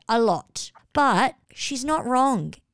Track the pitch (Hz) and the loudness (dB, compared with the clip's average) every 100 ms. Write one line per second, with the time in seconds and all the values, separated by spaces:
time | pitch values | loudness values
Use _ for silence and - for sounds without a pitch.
0 | - 233 226 - - - - - _ 294 | -2 0 2 0 -4 -14 -14 -18 _ 0
1 | 277 196 262 - _ - - 269 277 311 | 2 4 2 -2 _ -10 -8 -6 -2 -2
2 | 240 254 269 220 156 - _ | 0 2 2 0 -4 -12 _